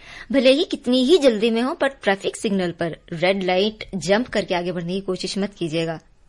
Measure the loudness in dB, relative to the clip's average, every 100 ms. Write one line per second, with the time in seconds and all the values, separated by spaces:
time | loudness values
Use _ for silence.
0 | -20 -16 -2 4 6 4 2 -4 0 2
1 | 4 6 6 4 2 2 -2 0 -2 -2
2 | -2 -2 -4 -4 -2 -2 -2 -4 -6 -8
3 | -12 -2 0 0 0 0 0 -4 -10 -6
4 | 0 0 0 -4 -2 -4 -4 -6 -6 -6
5 | -6 -6 -6 -4 -6 -6 -6 -4 -4 -8
6 | -14 _